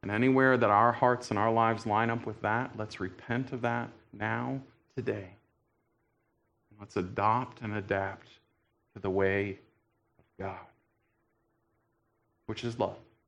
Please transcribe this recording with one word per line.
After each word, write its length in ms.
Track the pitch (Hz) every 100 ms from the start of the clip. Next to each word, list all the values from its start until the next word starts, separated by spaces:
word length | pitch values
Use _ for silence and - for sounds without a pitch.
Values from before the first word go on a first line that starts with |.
And 80 | 95
anywhere 480 | 104 127 131 131 127
that 100 | 113
our 240 | 101 117
hearts 380 | 117 127 123 -
and 80 | 104
our 120 | 107
lives 360 | 113 113 113 113
line 240 | 104 117
up 160 | 117 113
with 120 | 107
that, 340 | 104 110 127 110
let's 240 | 107 -
repent 520 | 95 92 - 120 131
of 100 | 127
that 260 | 120 117 113 - _
now, 480 | 107 107 113 123 135 135 _ _
today. 360 | - 113 107 92 - _ _ _ _ _ _ _ _ _ _ _ _ _
And 80 | 104
let's 200 | 104 -
adopt 640 | 90 98 104 117 127 -
and 140 | 113 104
adapt 520 | 98 101 98 95 - - _ _ _ _ _
to 80 | -
the 80 | 98
way 500 | 95 98 98 101 95 _ _ _ _ _ _
of 60 | _ _
God, 280 | 95 95 - _ _ _ _ _ _ _ _ _ _ _ _ _ _ _ _ _
which 200 | - 110
is 140 | 120 117
love. 200 | 98 - - _